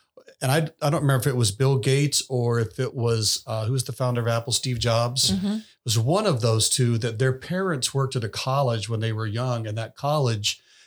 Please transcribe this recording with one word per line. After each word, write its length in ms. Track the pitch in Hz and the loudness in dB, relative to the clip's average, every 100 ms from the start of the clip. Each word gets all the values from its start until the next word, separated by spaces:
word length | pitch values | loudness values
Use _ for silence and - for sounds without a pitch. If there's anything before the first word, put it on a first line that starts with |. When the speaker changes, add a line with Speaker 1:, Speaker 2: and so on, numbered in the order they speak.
| _ - - - | _ -20 -20 -6
Speaker 1:
And 120 | 127 | 0
I, 60 | 151 156 - | 2 0 -2
I 120 | 147 | 0
don't 100 | 160 | 2
remember 200 | 143 131 | 2 2
if 120 | 143 | 2
it 20 | 123 | 2
was 120 | 110 | 0
Bill 280 | 95 135 135 | 2 2 2
Gates 420 | 131 135 147 - - | 2 2 2 0 -2
or 300 | 127 120 117 | 0 0 0
if 200 | 113 - | -2 -2
it 140 | 127 | -6
was, 480 | 135 117 113 107 - - | -2 0 0 0 -2 -4
uh, 180 | 110 110 | -4 -2
who 60 | |
was 120 | 131 127 | -2 -4
the 80 | |
founder 280 | 117 127 120 | -2 -2 0
of 60 | 117 | 0
Apple, 260 | 117 117 | -2 -2
Steve 240 | 113 131 120 | -4 -2 -2
Jobs. 540 | 117 113 120 131 - | 0 2 0 0 0
Speaker 2:
Mm-hmm. 220 | 196 196 214 | 0 0 -4
Speaker 1:
It 80 | 214 _ 127 | -6 _ -2
was 120 | 113 | 2
one 300 | 117 185 214 | 4 2 2
of 140 | 127 | 2
those 280 | 113 110 - | 2 2 2
two 300 | - 120 117 | 2 2 2
that 180 | 117 110 | -2 0
their 160 | 131 | 0
parents 640 | 131 - 180 190 147 - 139 | 0 -4 -4 -2 -2 -2 -2
worked 200 | 131 131 | -2 -2
at 80 | |
a 60 | 110 | -4
college 580 | - 135 135 131 113 101 | -6 -2 0 2 0 -2
when 120 | 113 | -2
they 120 | 113 | -2
were 140 | 107 110 | -2 -4
young, 400 | 110 127 120 110 | -2 -2 -2 -4
and 100 | 107 | -6
that 200 | 110 - | -8 -6
college 640 | 139 151 127 113 104 - _ _ | -2 2 2 0 -2 -6 _ _